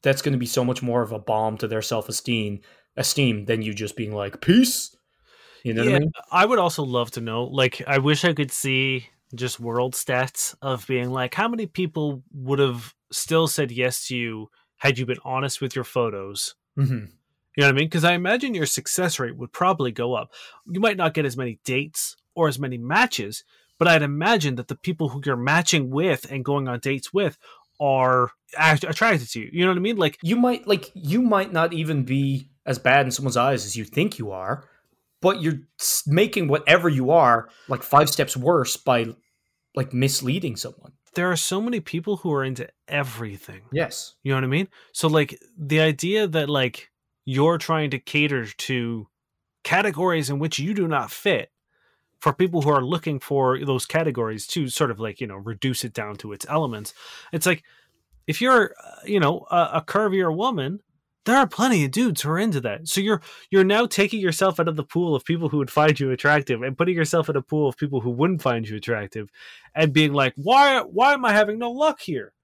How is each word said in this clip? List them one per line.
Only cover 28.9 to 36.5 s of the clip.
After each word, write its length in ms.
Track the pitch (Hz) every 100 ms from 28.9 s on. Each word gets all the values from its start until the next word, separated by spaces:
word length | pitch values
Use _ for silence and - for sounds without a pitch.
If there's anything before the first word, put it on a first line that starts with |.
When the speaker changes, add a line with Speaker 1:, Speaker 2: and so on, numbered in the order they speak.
| 156 226 175 117
Speaker 2:
to 100 | 117
you. 80 | 107
You 140 | 160 180
know 60 |
what 60 | 180
I 40 |
mean? 160 | 190 226
Like, 200 | 160 151
Speaker 1:
You 160 | 165 240
might, 280 | 247 240 -
like, 220 | 202 -
you 280 | - 156 202
might 300 | 247 202 190
not 220 | 175 165
even 300 | 170 156 151
be 460 | 123 135 139 135 - _ -
as 140 | 127
bad 260 | 135 139 131
in 60 |
someone's 260 | 123 139 120
eyes 280 | 127 127 104
as 100 | 113
you 80 |
think 340 | 107 - 202 -
you 140 | 110
are, 380 | 95 92 135 - _ _ _ _ _
but 200 | 180 190
you're 200 | 160 143 - _
s-, 240 | - - -
making 420 | 156 208 -
whatever 400 | 165